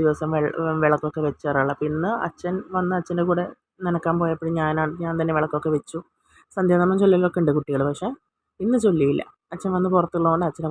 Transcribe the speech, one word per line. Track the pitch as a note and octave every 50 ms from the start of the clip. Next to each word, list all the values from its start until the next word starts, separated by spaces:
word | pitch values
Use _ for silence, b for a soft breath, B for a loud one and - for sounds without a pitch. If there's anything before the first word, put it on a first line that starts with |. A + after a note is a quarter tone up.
ദിവസം | D#3+ D3+ D3 - D#3 D#3 D#3+
വെൾ-, | D3+ D3+ D3 - - E3 D#3+ D#3+ D#3+ D3+
വിളക്കൊക്കെ | D3+ D3+ D3 D#3 D3+ - D#3+ D3+
വെച്ച് | D3 - _ -
തരാറുള്ളത്. | D3 C#3+ C#3 C3+ C#3 C#3+
അപ്പോൾ | - D3+ D3+
ഇന്ന് | D3+ D#3 E3+ G3+ A#3 - -
അച്ഛൻ | E3 - - - F3+ F#3 F#3+ - - F#3
വന്ന് | F#3 F3+ F3+ F#3 F3+
അച്ഛൻ്റെ | E3+ - F3 F3 E3+ F3+
കൂടെ | E3+ F3 F3 - - _ _ _ _ - F#3
നനക്കാൻ | F3 E3+ E3 - E3 E3+ E3+
പോയപ്പോൾ | F3 E3 D#3+ - E3 E3 E3 E3
ഞാനാണ്, | D#3 D#3 D#3+ D#3+ D#3 D3+ E3 F3 E3+
ഞാൻ | E3 E3 E3
തന്നെ | D#3+ E3 D#3+ D3+
വിളക്കൊക്കെ | D#3 D3+ D3+ D3+ - D#3+ D#3
വെച്ചു. | C#3+ - - - E3+ - _ _ _ b b b b b b -
സന്ധ്യാനാമം | G3 F#3 F3+ F3+ F3 F3 F#3 F#3+ G3
ചൊല്ലലൊക്കെ | G3+ G3 F#3 F3+ F3+ F3 - F3
ഉണ്ട് | E3+ D3+ C#3+ D3+
കുട്ടികൾ, | C#3+ - C#3 C3+ C#3 C#3+
പക്ഷേ | C#3 - F#3 A#3 C#4 - _ _ _ _ _ _ _ -
ഇന്ന് | F#3+ A3+ B3+ A#3 A3
ചൊല്ലിയില്ല. | G3+ F3 D#3 C#3 C#3 C#3+ - - - _ _ _ - E3+
അച്ഛൻ | E3+ - F#3+ F#3
വന്ന് | F3+ F#3 F#3 F#3
പുറത്തുള്ളതുകൊണ്ട് | F3+ E3+ - - E3+ E3 E3 E3 F3 F3+ D#3
അച്ഛൻ്റെ | - - D#3+ D#3